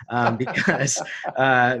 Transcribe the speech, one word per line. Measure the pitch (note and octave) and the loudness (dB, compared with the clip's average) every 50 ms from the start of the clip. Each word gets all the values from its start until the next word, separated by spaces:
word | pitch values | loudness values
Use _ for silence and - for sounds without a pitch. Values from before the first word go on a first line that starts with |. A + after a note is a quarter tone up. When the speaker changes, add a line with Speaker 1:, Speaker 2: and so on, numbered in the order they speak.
| A#2+ - | -10 -4
Speaker 1:
um, | A#2 B2 A#2+ A#2 A#2 A2 | -2 0 0 0 0 -2
<laughs> | B2+ | -4
because, | - - - - F#3+ E3 - C#3 C3+ - - - - - - | -4 -4 -2 0 0 0 0 0 -2 -2 -4 -6 -8 -10 -10
Speaker 2:
<laughs> | - - - - | -10 -6 -2 0
Speaker 1:
uh, | C3 C3+ C3 B2 B2 B2 B2+ A#2+ | 2 4 4 4 4 4 2 0